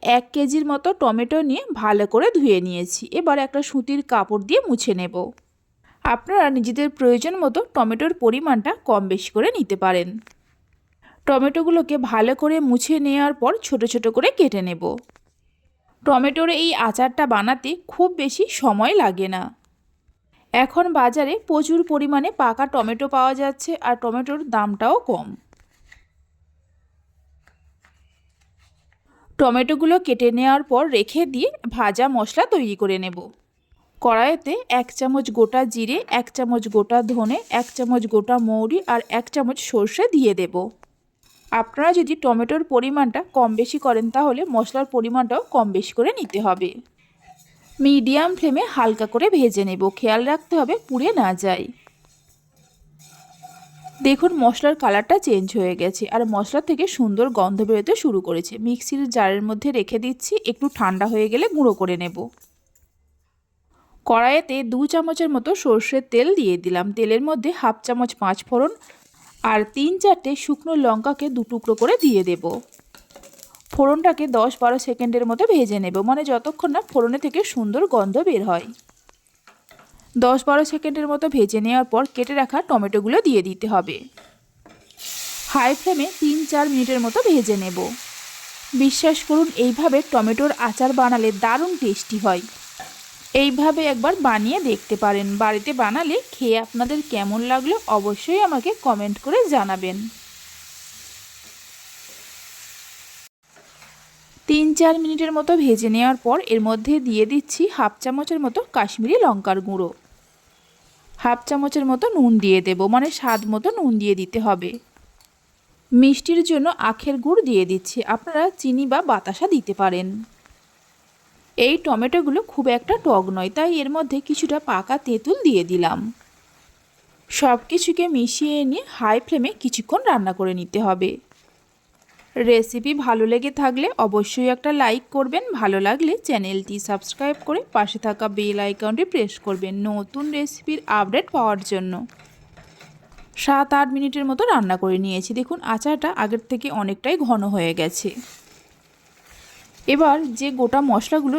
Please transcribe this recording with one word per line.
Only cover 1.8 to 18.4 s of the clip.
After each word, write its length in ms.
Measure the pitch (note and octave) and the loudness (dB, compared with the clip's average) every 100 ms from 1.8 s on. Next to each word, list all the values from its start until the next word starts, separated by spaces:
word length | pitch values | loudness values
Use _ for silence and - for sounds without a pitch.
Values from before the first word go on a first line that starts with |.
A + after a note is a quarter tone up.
| G#3+ G#3 G#3 | 0 2 2
করে 200 | A3+ G4+ G4+ | 4 4 4
ধুয়ে 240 | C#4 F#3 | 4 2
নিয়েছি। 420 | F3+ F3 F3 - - | 0 -6 -6 -8 -6
এবার 260 | D#4+ E4 C#4+ | -2 0 0
একটা 220 | C4+ C#4+ | 0 -4
সুতির 380 | C#4+ C4+ A#3+ C#4 - | -2 -4 -2 -4 0
কাপড় 360 | A3+ G3 G#3 G3 | 0 0 -2 0
দিয়ে 160 | A4+ A#4 | 0 2
মুছে 280 | A#3+ - | -2 -2
নেব। 220 | F#3 F3+ F3+ F3+ - _ _ _ _ _ _ D4+ | -2 -4 -6 -8 -12 _ _ _ _ _ _ -2
আপনারা 400 | A#3+ - G4 D4 | -2 0 2 2
নিজেদের 380 | C4 A3+ A#3+ D4 | 2 -2 0 -2
প্রয়োজন 440 | D4 B3+ A#3+ D#4 F#4 | 2 4 4 0 -2
মতো 200 | D4 C4 - | -2 -2 -4
টমেটোর 380 | D4+ A3 A3+ D#4 | 0 0 0 -2
পরিমাণটা 580 | F4 A#3 B3+ D#4+ A#3+ A#3 G#4+ - | 0 0 2 2 0 0 -4 0
কম 160 | G#3 G3 | 0 0
বেশি 220 | F#3+ - | -4 -4
করে 180 | G#3 D4+ | 0 0
নিতে 260 | A#4+ A3 G3 | 0 -4 0
পারেন। 320 | F#3+ F3+ F3 A3 - _ _ _ _ _ _ _ - _ - | 0 0 -2 -10 -18 _ _ _ _ _ _ _ -20 _ 0
টমেটোগুলোকে 680 | C4+ C#4 D#4+ E4 E4+ - D4 | 2 2 0 2 2 2 -2
ভালো 300 | A#3+ A3 A3 C4+ | 0 2 2 2
করে 220 | D4+ D#4+ | 0 2
মুছে 360 | C#4 A#3+ - D#4 | 2 0 2 0
নেওয়ার 340 | C#4+ C#4+ C#4+ C#4+ | 2 2 0 0
পর 160 | A#3+ A4 | -2 -2
ছোট 180 | - C4 A3+ | -2 -2 0
ছোট 200 | A#3+ A3+ | 0 0
করে 220 | A3+ F#4 | 2 2
কেটে 300 | C#5 D4+ G3+ | 4 2 2
নেব। 220 | F3+ E3 E3+ - _ _ _ _ _ _ _ _ _ _ | -4 -6 -6 -6 _ _ _ _ _ _ _ _ _ _
টমেটোর 460 | - C4 C#4 C#4+ E4 D#4+ | 2 2 2 0 0 0
এই 160 | E4 - | 0 0
আচারটা 440 | A3+ G#3+ B3+ B3+ C#4+ | -2 0 0 0 0
বানাতে 420 | G#3+ G#3 B3+ C4+ F4 - | 0 0 -2 -4 -10 -8
খুব 220 | - F4+ F4 | 0 0 0
বেশি 260 | C4+ - | -4 -2